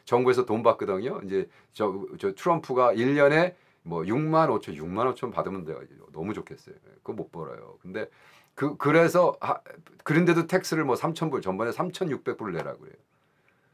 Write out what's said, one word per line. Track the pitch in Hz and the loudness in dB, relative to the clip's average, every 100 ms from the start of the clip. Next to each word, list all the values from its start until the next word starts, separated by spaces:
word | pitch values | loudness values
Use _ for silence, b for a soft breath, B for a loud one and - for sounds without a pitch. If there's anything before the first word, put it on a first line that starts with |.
정부에서 | - 123 127 123 | 0 2 4 2
돈 | 123 110 | 2 2
받거든요. | 113 110 101 95 120 202 | 2 2 0 -2 -4 -8
이제 | 98 95 90 b b | -4 -4 -4 b b
저, | - 104 95 95 - | -4 -2 -2 -8 -6
저 | 98 | -6
트럼프가 | 95 180 165 - 135 123 | -2 0 0 0 4 4
일 | 107 127 | 4 2
년에 | 143 143 151 180 b b b | 4 6 6 2 b b b
뭐 | 85 82 85 | -8 -6 -2
육만 | 120 156 160 156 | -2 2 2 4
오천, | 107 - | 0 -4
육만 | 76 80 95 127 | -10 -6 -2 -2
오천 | 123 123 | -2 -6
받으면 | 92 87 95 | -4 -4 -6
돼요. | 78 69 69 71 - | -8 -12 -14 -20 -18
너무 | - 87 | -10 -8
좋겠어요. | 104 - - - - _ _ | -8 -10 -16 -20 -20 _ _
그거 | - | -12
못 | 113 82 | -10 -10
벌어요. | 85 76 58 - - | -12 -12 -14 -18 -20
근데 | 90 98 107 b b b b - | -14 -10 -10 b b b b -6
그, | 139 147 | -6 -2
그래서 | 143 156 165 175 180 - | 2 6 6 4 2 2
하, | 110 - - - - - | -4 -6 -8 -20 -20 -12
그런데도 | - 143 170 165 165 | 0 4 4 4 2
텍스를 | 185 185 160 | 0 0 -2
뭐 | 143 120 | 0 0
삼천 | 156 160 160 | -2 -2 -2
불, | 131 | -2
전번에 | 92 95 113 | -4 -2 -4
삼천육백 | 113 175 - 180 127 - 117 | -4 -6 -4 -4 -4 -6 -6
불 | 107 | -6
내라고 | 85 71 62 | -6 -8 -12
그래요. | 64 - _ _ _ _ _ _ _ | -18 -20 _ _ _ _ _ _ _